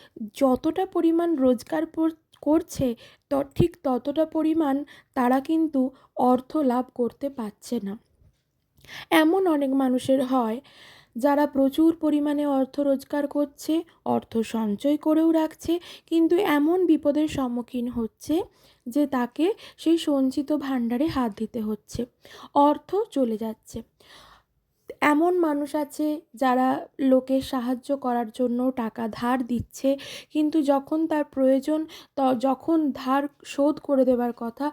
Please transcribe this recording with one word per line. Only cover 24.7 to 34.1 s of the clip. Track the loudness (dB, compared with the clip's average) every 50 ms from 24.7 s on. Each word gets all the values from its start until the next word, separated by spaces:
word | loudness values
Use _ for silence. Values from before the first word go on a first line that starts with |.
| _ _ _ -14 -6 0
এমন | 2 2 4 4 4 2 2 2
মানুষ | 2 2 0 -2 -4 -4 -4
আছে | -4 -4 -4 -4 -4 -2 -2 -2 -4 -8 _ -6
যারা | 0 2 2 4 4 2 2 0 -2 -6 -10 _ -2
লোকের | 2 4 4 4 4 2 -2 -2
সাহায্য | -2 -2 -4 -4 -2 -2 -4 -4 -4 -6 -6
করার | -4 -2 -2 -2 -2 -4 -4
জন্য | -4 -2 -2 -2 0 0 -2 -2 -2
টাকা | -2 -6 -6 -6 -6 -8 -8
ধার | -6 -4 -2 -2 0 -2 -2
দিচ্ছে, | -2 -4 -4 -4 -6 -8 -2 0 0 0 0 -4 -14 -16 -16 -14 _
কিন্তু | -2 0 0 2 2 0
যখন | 2 2 2 0 0 -2 -2 -2 0
তার | 0 0 -2 -2
প্রয়োজন, | -2 -2 2 4 4 4 2 2 0 -2 -2 -4 -6 -12 -20 -20 _ -4
ত-, | 0 0 0 0 0
যখন | 0 -2 -2 -2 0 0 0 2 2 0
ধার | -2 -4 -4 -2 0 0 -2 -4 _ _ -18
শোধ | -10 -2 0 2 2 0 -2
করে | -2 0 2 2 4
দেবার | 4